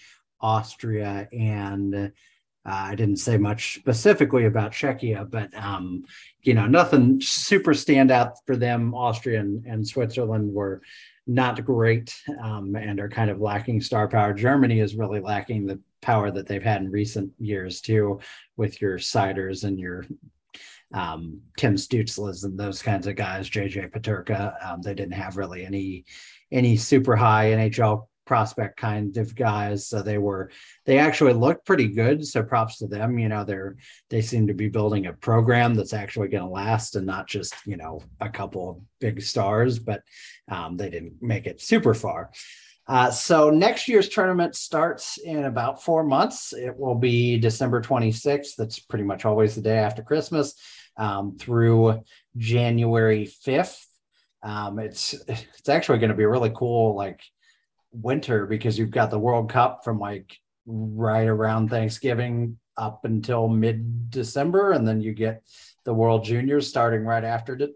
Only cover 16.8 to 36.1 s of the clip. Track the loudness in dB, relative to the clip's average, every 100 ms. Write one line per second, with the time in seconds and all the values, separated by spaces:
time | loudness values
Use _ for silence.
16.8 | -2 -2 -2 -4 -8 -8 -6 -6 -6 -8
17.8 | 0 2 2 -2 -10 -20 _ -6 -4 -2
18.8 | -4 -4 -2 0 0 -2 -6 -4 -4 -4
19.8 | -6 -10 -12 -16 -20 _ _ -20 -20 -20
20.8 | _ -8 -6 -8 -12 -14 -16 0 2 2
21.8 | 0 -2 -2 -6 -8 -8 -8 -6 -8 -6
22.8 | -4 -2 -4 -6 -6 -8 -8 -6 -6 -6
23.8 | -10 -8 -6 -4 -4 -4 -4 -8 -12 -10
24.8 | -8 -8 -8 -8 -8 -8 -8 -10 -8 -8
25.8 | -6 -10 -14 -20 -20 -20 -4 2 4 2
26.8 | 4 2 4 4 4 4 4 2 2 2
27.8 | 0 0 -6 _ -2 0 0 -4 -8 -6
28.8 | -6 -4 -4 -4 -4 -2 -2 0 -2 -6
29.8 | -6 -6 -4 -2 -2 -4 -8 -14 -20 -6
30.8 | 2 4 4 4 4 6 2 2 2 2
31.8 | 2 2 2 2 -2 -4 0 0 -2 -6
32.8 | -8 -4 -2 0 -2 -2 -4 -6 -8 -14
33.8 | -20 -20 -6 -4 0 0 0 0 -2 0
34.8 | 0 0 -4 -4 2 4 6 4 4 2
35.8 | -2 -6 -6